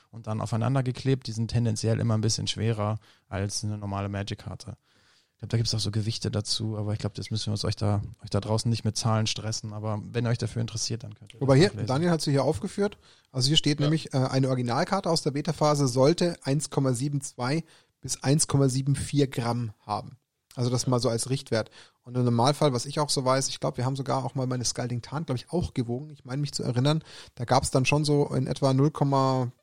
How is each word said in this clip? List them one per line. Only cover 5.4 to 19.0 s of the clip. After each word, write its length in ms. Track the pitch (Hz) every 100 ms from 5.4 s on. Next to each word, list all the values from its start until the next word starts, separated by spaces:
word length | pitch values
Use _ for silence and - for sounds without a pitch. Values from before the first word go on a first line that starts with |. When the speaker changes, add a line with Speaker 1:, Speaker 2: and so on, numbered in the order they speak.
| -
Speaker 1:
da 80 | 113
gibt's 160 | 110
auch 60 | 113
so 100 | 101
Gewichte 400 | 107 104 - 110
dazu, 480 | 110 - - 110 107
aber 160 | 104
ich 60 | 104
glaub, 160 | 104 -
das 160 | -
müssen 160 | 107 -
wir 60 |
uns 120 | 104 104
euch 100 | -
da, 280 | 104 101 - -
euch 60 | -
da 100 | 101
draußen 280 | 104 110 117
nicht 160 | 113 110
mit 100 | -
Zahlen 300 | 113 110 107
stressen, 480 | - 104 113 110
aber 260 | 107 110 107 -
wenn 220 | 117 117
ihr 20 |
euch 80 | 117
dafür 240 | 113 120
interessiert, 420 | 113 113 - 113
dann 120 | 104 -
könnt 180 | 104
ihr 80 | -
Speaker 2:
Wobei 140 | 135 135
Speaker 1:
das 40 |
Speaker 2:
hier, 60 | 202
Speaker 1:
nachlesen. 180 | 101 110
Speaker 2:
Daniel 240 | 135 175
hat's 140 | 160 151
hier 180 | 139
aufgeführt, 560 | 131 156 196 - 202 - _ _ _
also 160 | 135 131
hier 100 | 156
steht 220 | 143 147
Speaker 3:
Ja. 80 | 147
Speaker 2:
nämlich, 260 | 156 -
äh, 40 | 135
eine 320 | 131 135 131
Originalkarte 600 | 127 120 127 180 190 185
aus 140 | 165
der 80 | 151
Beta-Phase 560 | 135 160 151 151 147 135
sollte 500 | 127 135 170 175 -
eins 260 | 131 147 -
Komma 240 | - 135
sieben 280 | 120 143 143
zwei 420 | - - 123 160 - - _ _
bis 220 | 131 -
eins 260 | 131 156 -
Komma 200 | 143 135
sieben 300 | 127 135
vier 300 | 135